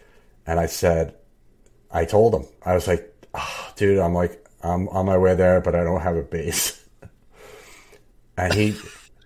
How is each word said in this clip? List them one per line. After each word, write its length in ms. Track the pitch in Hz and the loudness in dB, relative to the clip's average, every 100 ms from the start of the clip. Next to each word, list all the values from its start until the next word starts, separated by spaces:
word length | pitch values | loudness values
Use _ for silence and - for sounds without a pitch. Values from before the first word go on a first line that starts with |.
| _ _ _ _ - | _ _ _ _ -4
And 120 | 85 | -2
I 80 | 82 | -2
said, 480 | - 90 82 80 - _ _ _ _ _ _ _ | 0 0 2 -2 -8 _ _ _ _ _ _ _
I 140 | 85 82 | -4 0
told 300 | 104 117 95 | 4 4 2
him, 100 | 65 _ - | -4 _ -2
I 100 | 90 | 0
was 120 | 92 | 0
like, 260 | 87 - _ - | -2 -4 _ -16
"Oh, 400 | - - - - - | -12 -12 -12 -14 -2
dude," 220 | 101 98 | 2 4
I'm 140 | 87 87 | 2 0
like, 300 | 87 - - _ | -2 -6 -20 _
"I'm 260 | 85 90 92 | -4 -4 -2
on 160 | 95 95 | -2 0
my 100 | 92 | 4
way 180 | 92 90 | 4 4
there, 260 | 92 90 | 4 4
but 140 | 90 85 | 2 0
I 80 | |
don't 180 | 85 87 | 0 -2
have 160 | 87 85 | -2 -4
a 60 | |
bass." 560 | 71 85 73 - - - - | -4 -6 -6 -4 -6 -8 -20
<laughs> 40 | _ - _ _ - - - - - - - _ _ _ - | _ -20 _ _ -20 -20 -20 -20 -20 -20 -20 _ _ _ -6
And 160 | 90 | -2
he, 300 | 92 107 104 - - - - | 0 0 -2 -12 -20 -20 -20